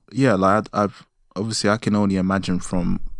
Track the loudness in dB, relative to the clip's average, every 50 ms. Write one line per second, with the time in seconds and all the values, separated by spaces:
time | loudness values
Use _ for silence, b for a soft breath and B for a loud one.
0 | _ _ -4 0 2 2 4 4 4 4 4 2 0 -2 -2 -2 -2 -2 -2 -8
1 | -20 _ _ _ _ _ _ -8 -6 -6 -4 -2 0 0 0 0 0 0 0 2
2 | 2 2 0 0 0 0 0 -2 -2 -2 -2 -2 -2 -2 -2 -2 0 0 0 -2
3 | -2 -4 -6 -8